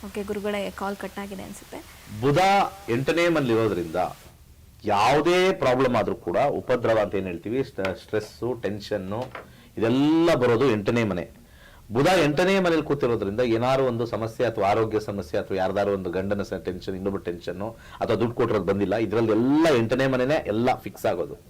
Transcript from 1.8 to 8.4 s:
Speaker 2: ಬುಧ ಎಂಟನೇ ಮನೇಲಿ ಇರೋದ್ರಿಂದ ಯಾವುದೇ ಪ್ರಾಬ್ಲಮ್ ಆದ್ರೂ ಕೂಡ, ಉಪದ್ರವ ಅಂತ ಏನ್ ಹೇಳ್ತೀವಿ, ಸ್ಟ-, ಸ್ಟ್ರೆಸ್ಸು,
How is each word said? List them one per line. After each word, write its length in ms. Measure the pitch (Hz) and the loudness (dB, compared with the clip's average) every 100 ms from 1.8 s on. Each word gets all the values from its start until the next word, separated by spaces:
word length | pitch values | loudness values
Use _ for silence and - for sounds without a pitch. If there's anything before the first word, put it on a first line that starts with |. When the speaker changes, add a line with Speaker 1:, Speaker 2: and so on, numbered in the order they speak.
| 339 - - 107 | -18 -20 -16 -4
Speaker 2:
ಬುಧ 180 | 127 143 190 196 180 - - | 0 2 4 4 2 -4 -4
ಎಂಟನೇ 400 | 120 135 160 175 | -2 0 2 2
ಮನೇಲಿ 240 | 165 131 | 2 2
ಇರೋದ್ರಿಂದ 440 | 113 113 90 85 82 85 - - - - - - - | 2 2 0 -4 -2 -4 -6 -20 -20 -20 -20 -20 -12
ಯಾವುದೇ 680 | 101 101 113 143 156 180 185 | -2 2 4 4 4 4 2
ಪ್ರಾಬ್ಲಮ್ 440 | 185 131 127 131 117 | 2 2 4 4 4
ಆದ್ರೂ 180 | 101 | 0
ಕೂಡ, 220 | 98 - 90 | -2 -2 0
ಉಪದ್ರವ 600 | 139 95 95 123 113 110 | 2 0 0 0 4 2
ಅಂತ 140 | 101 | 2
ಏನ್ 120 | 98 95 | -2 -4
ಹೇಳ್ತೀವಿ, 380 | 87 101 123 | -6 -4 -4
ಸ್ಟ-, 320 | 131 - 95 90 | -4 -4 -6 -6
ಸ್ಟ್ರೆಸ್ಸು, 480 | - 107 107 - | -4 -4 -4 -8